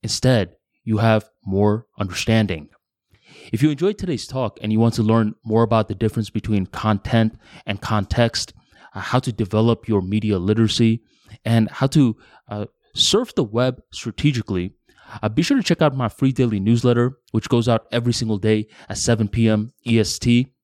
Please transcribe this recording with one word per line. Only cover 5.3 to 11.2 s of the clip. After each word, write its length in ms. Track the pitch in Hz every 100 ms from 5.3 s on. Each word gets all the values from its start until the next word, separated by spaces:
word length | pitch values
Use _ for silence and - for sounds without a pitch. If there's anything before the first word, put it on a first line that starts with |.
| -
more 180 | 113 110
about 260 | 113 113 107
the 60 |
difference 360 | 98 113 117 104
between 360 | 110 - 107 92
content 720 | - 110 104 - 117 110 - _ -
and 160 | - 101
context, 760 | - 107 98 - 117 - - - _ _ -
uh, 60 | -
how 200 | 95 127
to 120 | 127
develop 560 | 110 104 107 113 113 -
your 140 | 104
media 360 | 92 107 107 98
literacy, 640 | 92 107 113 - 113 113 _ _